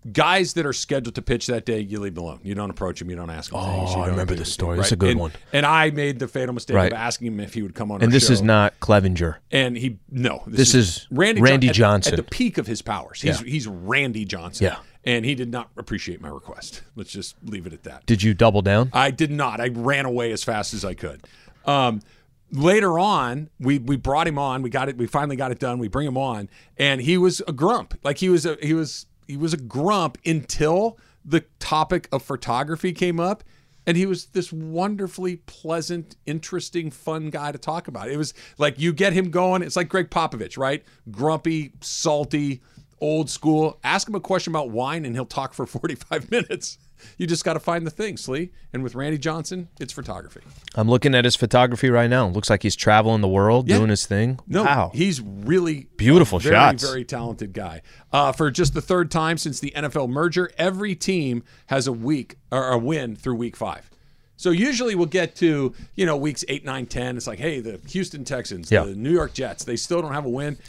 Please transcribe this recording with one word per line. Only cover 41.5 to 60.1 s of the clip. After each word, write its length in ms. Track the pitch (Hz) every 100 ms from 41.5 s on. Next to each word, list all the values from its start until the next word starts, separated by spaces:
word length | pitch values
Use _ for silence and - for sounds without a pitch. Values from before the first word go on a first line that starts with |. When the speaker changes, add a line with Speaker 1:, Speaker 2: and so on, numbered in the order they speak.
| 160 143 -
Speaker 1:
salty, 800 | - - 160 147 143 151 143 131 _ - - -
old 280 | 151 156 156
school. 500 | - 151 156 156 -
Ask 240 | 131 185 208
him 80 | 202
a 40 |
question 320 | - 185 175
about 180 | 160 131
wine, 360 | 110 131 165 139
and 100 | 120
he'll 100 | 123
talk 280 | - 135
for 120 | - 131
<laughs> 20 |
forty-five 640 | - 170 135 - 160 127
minutes. 460 | 233 - - - - _ - - -
You 100 | 170
just 160 | 165
gotta 160 | 175 156
find 260 | - 170 165
the 60 |
thing, 260 | - 214 -
Slee. 340 | - 135 175 - -
And 80 | 127
with 140 | 127 120
Randy 220 | 143 156
Johnson, 480 | 156 165 156 185 170 -
it's 140 | -
photography. 460 | - 139 90 - - - - - -
Speaker 2:
I'm 140 | 110
looking 240 | 123 143
at 100 | 127 120
his 100 | -
photography 540 | 117 123 123 120 131
right 200 | 120 120
now. 160 | 127 104
Looks 220 | 95 -
like 140 | 104
he's 120 | 107 -
traveling 460 | - 107 110 110
the 60 | 98
world, 400 | 95 104 123 127
Speaker 1:
Yeah. 80 | 202
Speaker 2:
doing 120 | 214
his 160 | 101 -
thing. 320 | 101 117 131 -
Speaker 1:
No, 160 | 185
Speaker 2:
Wow. 280 | 208 135 87
Speaker 1:
he's 280 | 110 190 139
really 640 | 104 98 104 180 170 151 - -
Speaker 2:
Beautiful 400 | 110 170 226 185
Speaker 1:
a 40 |
very, 140 | 151 110
Speaker 2:
shots. 280 | 143 117 -
Speaker 1:
very 140 | 131
talented 500 | 120 123 117 110 104
guy. 280 | 95 92 82 - - -
Uh, 200 | 143 139
for 180 | 127 151
just 240 | 156 156
the 80 | 156
third 300 | - 180 160
time 260 | 165 160 165
since 220 | 160 131
the 160 | 143 147
N 100 | 147
F 100 | 151
L 100 |
merger, 420 | 123